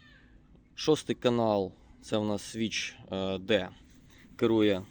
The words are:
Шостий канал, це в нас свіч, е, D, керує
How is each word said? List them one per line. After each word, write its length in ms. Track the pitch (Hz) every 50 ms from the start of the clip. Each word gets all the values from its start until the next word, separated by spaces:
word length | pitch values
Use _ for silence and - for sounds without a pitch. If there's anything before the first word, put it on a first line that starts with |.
| 622 - - - - - - - - - - - - _ -
Шостий 420 | - - 156 156 - - - 120
канал, 560 | - - 123 120 117 117 110 104 101 95 92 - - - - - -
це 160 | - - 113 107
в 60 | 107
нас 180 | 107 104 98
свіч, 540 | - - - 110 113 104 - - - - - - - -
е, 60 | 98 95 95 95 95
D, 320 | 95 92 95 113 95 92 92 - - - - - - - - - - - - -
керує 460 | - 120 117 113 110 107 104 98 92 98 -